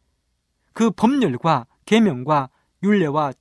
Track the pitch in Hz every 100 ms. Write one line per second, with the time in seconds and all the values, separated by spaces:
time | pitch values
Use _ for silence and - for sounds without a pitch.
0 | _ _ _ _ _ _ _ - 226 -
1 | 220 277 202 120 165 143 117 _ - 220
2 | 214 127 123 151 131 _ _ _ 196 208
3 | 156 151 143 123